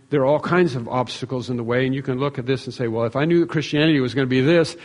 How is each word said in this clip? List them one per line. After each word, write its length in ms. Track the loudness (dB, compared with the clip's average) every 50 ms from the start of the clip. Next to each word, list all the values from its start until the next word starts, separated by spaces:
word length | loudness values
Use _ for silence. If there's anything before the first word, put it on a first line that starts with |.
| _ _
there 120 | 0 2
are 40 | 2
all 140 | 2 2 0
kinds 360 | 0 2 2 4 4 2 0
of 120 | -4 -6 -4
obstacles 600 | -2 -2 -2 -2 -6 -10 -8 -6 -6 -6 -4 -4
in 80 | -4 -4
the 60 | -2
way, 220 | -2 0 0 0
and 80 | 0 -2
you 100 | -2 -4
can 160 | -4 -2 -2
look 180 | -2 -4 -4 -4
at 60 | -4
this 200 | -2 -2 -2 -4
and 80 | -8 -6
say, 140 | -4 -4 -2
"Well, 180 | -2 -2 -2
if 100 | -2 0
I 100 | 0 0
knew 140 | 2 2 2
that 100 | 2 2
Christianity 500 | 0 -4 -2 -2 0 2 4 4 4 2
was 140 | 2 0 0
gonna 140 | -2 0 2
be 140 | 2 2
this, 360 | 4 4 4 4 2 2 -2 -10